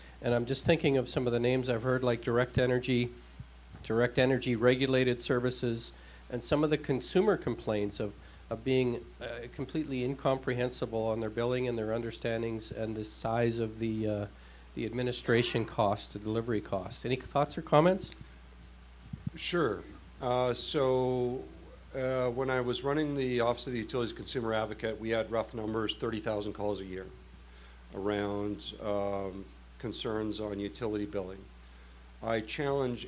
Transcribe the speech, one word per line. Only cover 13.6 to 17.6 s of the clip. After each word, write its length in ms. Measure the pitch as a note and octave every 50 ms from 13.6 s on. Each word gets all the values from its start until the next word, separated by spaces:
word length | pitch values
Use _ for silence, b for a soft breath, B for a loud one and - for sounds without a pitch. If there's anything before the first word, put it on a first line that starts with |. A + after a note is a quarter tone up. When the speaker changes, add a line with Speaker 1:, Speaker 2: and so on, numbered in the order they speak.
| A2+ G#2+ A2
Speaker 1:
the, 300 | A2 A2+ A2+ A2 A2 A2
uh, 180 | G#2+ G#2+ G#2 G#2 G#2 B B B B B B B B B
the 100 | - A#2
administration 800 | G#2+ A2+ B2+ B2 B2 A#2 - - - A#2 A#2 A#2+ - - A#2 A2
cost, 480 | - - - A2 G2 G#2 - - - -
the 60 | G2+
delivery 420 | G#2 A2 A2 A2+ A2+ B2 A2+ G2+
cost. 440 | - - G2+ F#2+ F2+ F#2 - - -
Any 120 | B2 B2+
thoughts 400 | B2+ - - - C#3 A2 - -
or 40 | -